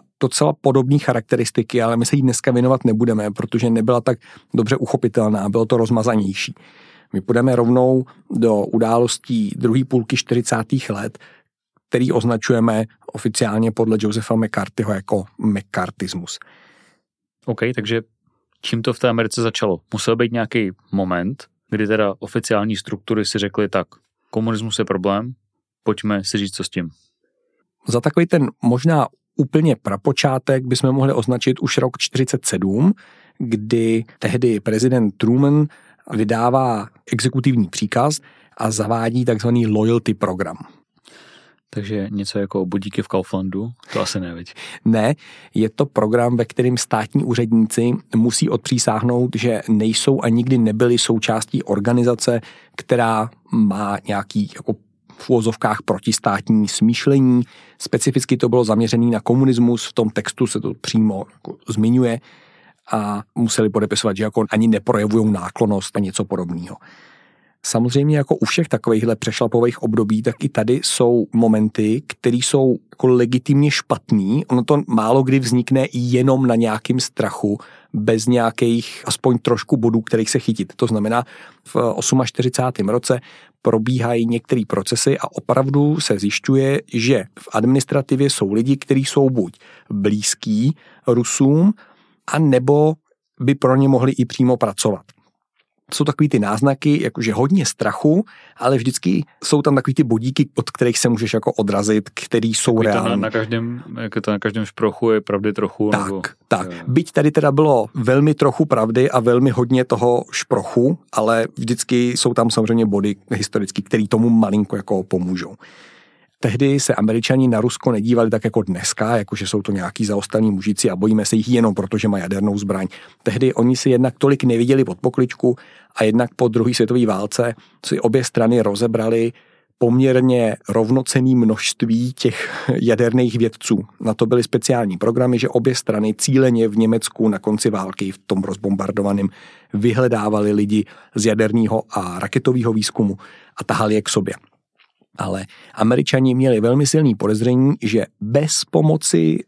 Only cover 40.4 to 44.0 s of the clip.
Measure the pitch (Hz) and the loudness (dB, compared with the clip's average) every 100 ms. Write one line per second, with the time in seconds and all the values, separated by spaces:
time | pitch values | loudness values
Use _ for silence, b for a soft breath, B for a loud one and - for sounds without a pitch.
40.4 | 98 - - B _ _ b b b b | -6 -8 -16 B _ _ b b b b
41.4 | b b _ - 101 107 98 101 98 104 | b b _ -10 -6 -4 -4 -6 -4 -4
42.4 | 98 98 90 98 101 - - 98 - 95 | -4 -2 -2 -4 -4 -6 -4 -4 -2 -4
43.4 | 95 95 113 123 - - | -4 -6 -8 -12 -8 -4